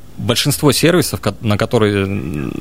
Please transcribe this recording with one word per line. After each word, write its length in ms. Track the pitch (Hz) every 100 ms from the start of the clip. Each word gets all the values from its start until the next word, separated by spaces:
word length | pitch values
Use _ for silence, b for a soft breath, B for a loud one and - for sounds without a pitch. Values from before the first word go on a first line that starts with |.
| - -
Большинство 540 | 107 117 147 - 151
сервисов, 480 | - 156 175 - 104
ко-, 140 | 107 98
на 160 | 113 104
которые, 480 | 113 120 107 101
м, 480 | 98 98 - 73 65 -